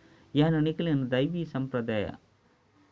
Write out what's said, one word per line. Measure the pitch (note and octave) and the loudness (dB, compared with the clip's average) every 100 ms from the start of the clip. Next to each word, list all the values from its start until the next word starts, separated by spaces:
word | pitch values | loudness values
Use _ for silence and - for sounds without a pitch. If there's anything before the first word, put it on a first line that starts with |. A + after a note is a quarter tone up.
| - - - C#3 | -20 -20 -4 2
ಯಾನು | D#3 D#3+ | 4 4
ನಿಖಿಲನ | D3+ D#3 E3+ C#3+ B2+ | 2 0 0 0 2
ದೈವಿ | B2 E3 F3 D#3 | 0 0 -2 -4
ಸಂಪ್ರದಾಯ | C3 C3 B2+ A#2 A2 F#2+ - _ _ _ _ _ _ _ | -4 -4 -4 -2 -2 -4 -8 _ _ _ _ _ _ _